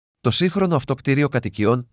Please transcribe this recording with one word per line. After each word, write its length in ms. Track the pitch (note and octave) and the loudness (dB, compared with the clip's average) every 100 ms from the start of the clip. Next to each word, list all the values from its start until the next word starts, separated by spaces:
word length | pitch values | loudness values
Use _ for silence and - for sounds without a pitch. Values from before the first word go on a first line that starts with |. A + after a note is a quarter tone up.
| _ _ | _ _
Το 120 | B2 | -2
σύγχρονο 440 | - F3+ F#3+ F#3+ D3 | 0 0 0 0 0
αυτό 180 | - | -2
κτίριο 360 | C3 C#3 C#3 C#3+ | -4 -2 0 0
κατοικιών 600 | B2 G#2 - G#2 B2 A#2+ | -2 -4 -2 0 0 -2